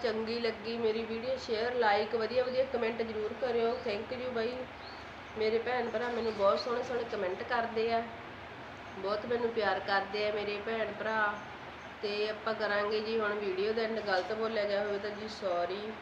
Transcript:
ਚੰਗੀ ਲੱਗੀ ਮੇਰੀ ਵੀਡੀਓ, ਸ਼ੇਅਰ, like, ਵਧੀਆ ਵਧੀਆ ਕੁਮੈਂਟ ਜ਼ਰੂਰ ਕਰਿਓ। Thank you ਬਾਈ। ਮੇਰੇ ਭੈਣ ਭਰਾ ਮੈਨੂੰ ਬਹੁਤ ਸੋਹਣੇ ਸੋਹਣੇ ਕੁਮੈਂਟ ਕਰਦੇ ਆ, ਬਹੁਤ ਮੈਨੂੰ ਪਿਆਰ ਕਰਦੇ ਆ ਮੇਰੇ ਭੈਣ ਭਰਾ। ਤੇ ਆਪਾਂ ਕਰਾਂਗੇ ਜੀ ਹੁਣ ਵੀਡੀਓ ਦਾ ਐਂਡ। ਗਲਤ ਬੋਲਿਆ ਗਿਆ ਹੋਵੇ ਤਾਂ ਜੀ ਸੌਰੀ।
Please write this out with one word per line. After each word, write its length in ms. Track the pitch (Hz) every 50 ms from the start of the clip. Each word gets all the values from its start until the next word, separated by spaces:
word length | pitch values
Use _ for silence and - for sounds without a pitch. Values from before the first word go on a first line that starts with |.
| -
ਚੰਗੀ 360 | 233 220 220 226 220 233 240
ਲੱਗੀ 380 | 233 233 226 - 208 226 233 233
ਮੇਰੀ 260 | 233 220 214 226 226
ਵੀਡੀਓ, 340 | 220 226 226 233 254 262 247
ਸ਼ੇਅਰ, 380 | - - 233 214 226 247 254
like, 420 | 247 233 214 202 214 226 220 - 226
ਵਧੀਆ 260 | 220 214 240 254 254
ਵਧੀਆ 200 | 254 254 254 269
ਕੁਮੈਂਟ 380 | 262 - 233 233 226 233 226
ਜ਼ਰੂਰ 320 | 226 220 220 214 214 214 240 -
ਕਰਿਓ। 360 | 277 254 233 233 233 226 240 247 - 240
Thank 360 | 202 208 226 - 254 240 254
you 80 | 254
ਬਾਈ। 240 | 233 226 226 240 247 254 254 - - - - - - - - - - - - - - 220
ਮੇਰੇ 200 | 214 220 220 226
ਭੈਣ 320 | 233 233 247 254 233 233
ਭਰਾ 200 | 208 220 240 240
ਮੈਨੂੰ 240 | 240 226 226 226 214
ਬਹੁਤ 260 | 202 196 196 214 233
ਸੋਹਣੇ 240 | - 254 233 247 247
ਸੋਹਣੇ 200 | - 202 - -
ਕੁਮੈਂਟ 400 | - - 208 196 180 185 196 233
ਕਰਦੇ 500 | - 247 233 226 226 226 226 220 233 226
ਆ, 100 | 226 233 226 - - - - - - - - - - - - - - - - - 196
ਬਹੁਤ 280 | 190 196 208 208 214
ਮੈਨੂੰ 240 | 233 240 233 240 226
ਪਿਆਰ 300 | 226 226 208 196 185 196
ਕਰਦੇ 500 | - - 196 196 190 - - 208 208 208
ਆ 40 | 208
ਮੇਰੇ 280 | 214 208 208 208 202 -
ਭੈਣ 260 | 226 226 220 220 208 214
ਭਰਾ। 400 | - 208 220 220 220 214 208 208 208 - - - - - - - - - - - -
ਤੇ 280 | - 208 202 208 214 214
ਆਪਾਂ 240 | 214 214 - 226 220
ਕਰਾਂਗੇ 460 | 214 214 208 208 202 208 208 220 214
ਜੀ 200 | 214 214 226 226
ਹੁਣ 140 | 214 208 208
ਵੀਡੀਓ 400 | 214 208 196 185 185 196 214 220
ਦਾ 80 | 233
ਐਂਡ। 180 | 220 214 226 220
ਗਲਤ 340 | 202 202 190 185 175 - 220
ਬੋਲਿਆ 300 | 214 220 220 226 214 202
ਗਿਆ 200 | 202 202 196 208
ਹੋਵੇ 140 | 208 208 196
ਤਾਂ 120 | 202 214
ਜੀ 180 | 202 202 214 214
ਸੌਰੀ। 640 | - - 220 190 175 175 175 175 185 202 208 220 220 214